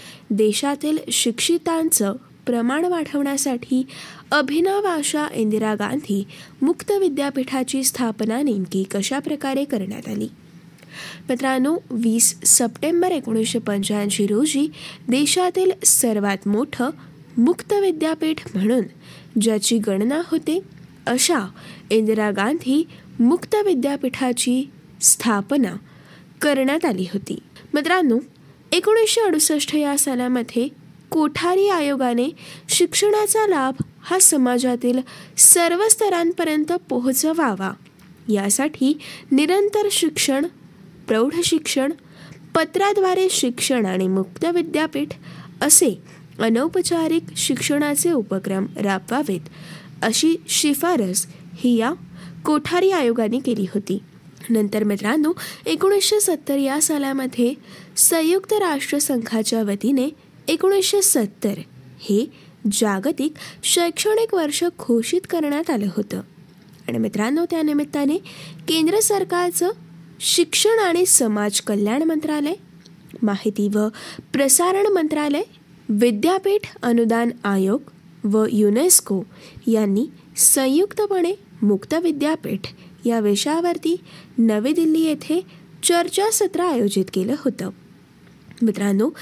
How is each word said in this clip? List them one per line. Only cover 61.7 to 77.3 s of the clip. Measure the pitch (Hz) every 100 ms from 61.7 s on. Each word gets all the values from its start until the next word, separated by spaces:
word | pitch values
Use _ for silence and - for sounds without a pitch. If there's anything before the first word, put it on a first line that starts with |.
| - - -
हे | - 202 262 - - - 220
जागतिक | - 214 190 202 - 294 311 - -
शैक्षणिक | - - 339 339 415 440 453
वर्ष | 381 302 294
घोषित | 349 - - 233 226 359 -
करण्यात | 339 302 285 330
आलं | 247 202 175
होतं. | 202 185 - - - - - - -
आणि | 233
मित्रांनो, | 220 202 220 294 339
त्यानिमित्ताने | 330 302 294 285 294 285 339 - - - - -
केंद्र | 320 320 403
सरकारचं | 427 403 370 349 359 349 359 453 - - - -
शिक्षण | - - 330 - 415 453
आणि | 381 349 370
समाज | - 233 208 208 208
कल्याण | - 208 208 254
मंत्रालय, | 320 311 311 302 294 381 - - - - - -
माहिती | 214 196 214 202 202
व | 208 214 - - - -
प्रसारण | 262 277 - 349 381 415
मंत्रालय, | 370 311 302 294 285 440 - - - -
विद्यापीठ | 208 240 208 320 381 392 415 - -
अनुदान | 247 233 226 233 240